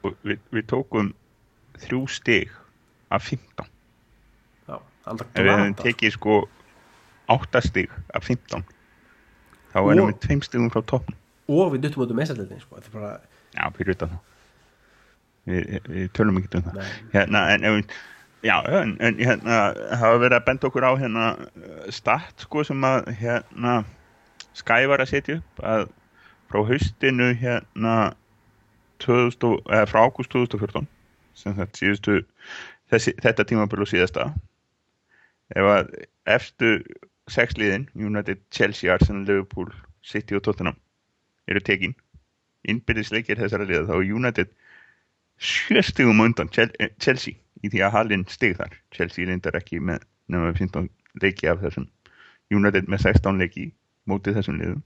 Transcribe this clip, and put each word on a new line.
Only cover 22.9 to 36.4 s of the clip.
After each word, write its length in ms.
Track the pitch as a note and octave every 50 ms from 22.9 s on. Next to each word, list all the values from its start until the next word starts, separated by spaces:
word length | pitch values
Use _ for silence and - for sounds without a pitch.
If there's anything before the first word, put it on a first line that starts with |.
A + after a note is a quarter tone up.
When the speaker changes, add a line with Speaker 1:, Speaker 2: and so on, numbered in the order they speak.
| C3+ B2 - - A#2
Speaker 1:
hérna, 640 | G2+ A#2 A#2 A#2+ A#2 - - - - A#2+ B2 B2 A#2 G#2 - - _ _ _ _ _ _ _ _ _ - _
Sky 340 | _ - - - A#2 A#2+ C3
var 160 | C3+ C#3+ C3+
að 80 | C3 B2+
setja 280 | - C#3+ - - D3+ E3
upp, 240 | E3 _ _ - -
að 240 | G2+ A2 A2 F#2 - - _ _ _ _ _ _ - _ _ _ _
frá 80 | - G#2 G#2+
haustinu, 680 | A2 B2 C#3+ - - - _ - C3+ C3 B2 B2 B2 A#2+
hérna, 640 | A#2 B2 B2 A#2+ A#2 - _ _ - A2 A2+ A2+ A2+ G#2+ D#2 - _ _ _ _ _ _ _ _ _ _ _ _ _ _ _ _ _
tvö 180 | - - A#2+ B2
þúsund 280 | B2 B2 B2 _ -
og, 100 | A#2+ G#2+ - -
eða 240 | - G#2+ G#2+ G#2 G#2
frá 120 | - A2
ágúst 300 | A2+ C3 - - B2 -
tvö 120 | - B2 B2
þúsund 140 | A#2 -
og 60 | G2+ G#2+
fjórtán, 260 | G2+ - - D3+ - _ _ _ _ _ _ _ _ _
sem 180 | - - G2+ G2
sagt, 240 | G2 F2+ F#2 - -
síðustu, 380 | F#2 G2 G2+ G2+ G2+ A2 G#2 F#2 F#2+ _ _ _ - - - - - - - _ _
þessi, 280 | _ - A2+ - - -
þetta 300 | - - A2+ A2+ - G#2
tímabil 380 | - A#2+ A2 G#2 G#2 G#2+ G2 G2+
og 40 | -
síðasta, 380 | - F2+ F2+ F#2 - - A#1 C#3 D3+ - - - _ _ _ _ _ _ _ _ _ _ _ _ _ _ _ _ _ _ _ _
ef 200 | - - G2 G2+
að 220 | G#2 F#2+ D2+ - - - - _ _ _ _
efstu 500 | - G#2+ B2